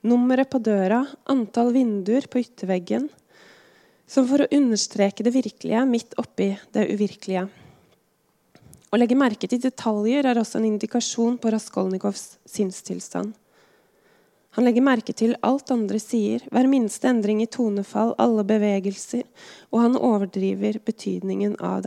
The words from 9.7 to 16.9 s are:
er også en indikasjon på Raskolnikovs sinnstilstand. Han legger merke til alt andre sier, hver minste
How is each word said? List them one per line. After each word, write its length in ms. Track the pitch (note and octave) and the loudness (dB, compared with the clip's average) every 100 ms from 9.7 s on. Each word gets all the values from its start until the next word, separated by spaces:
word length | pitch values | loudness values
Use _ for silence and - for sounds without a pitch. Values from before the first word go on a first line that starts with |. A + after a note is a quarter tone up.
| - A3+ G#3+ G#3+ C#4 C4+ | -4 -4 0 0 2 2
er 80 | A#3 | 0
også 240 | A3 A#3+ | 0 -2
en 80 | A3 | -2
indikasjon 680 | G#3+ G#3+ A#3+ - - A#3 A#3+ | -2 -2 -4 -4 -2 0 0
på 100 | A3+ | -2
Raskolnikovs 840 | A3 - - F#3+ F#3+ G3+ G3 - - - | -2 -4 -4 -2 -2 -4 -6 -14 -20 -18
sinnstilstand. 840 | - G3 F#3 - F3+ - F3+ G3+ A3 _ _ _ _ _ _ _ _ _ _ _ | -4 -4 -4 -10 -12 -8 -8 -8 -10 _ _ _ _ _ _ _ _ _ _ _
Han 100 | - | 0
legger 220 | B3 A3+ C#4 | 2 4 4
merke 260 | B3 - | 2 -2
til 220 | - A3+ A#3+ | -2 -2 0
alt 320 | G#3 C4+ - | 0 -2 -2
andre 240 | B3 G#3 G#3+ | -4 -2 -4
sier, 460 | - A#3 G#3 A#3 - | -4 -2 0 -2 -2
hver 160 | A#3 C4 | 2 4
minste 400 | C4+ A3 | 4 0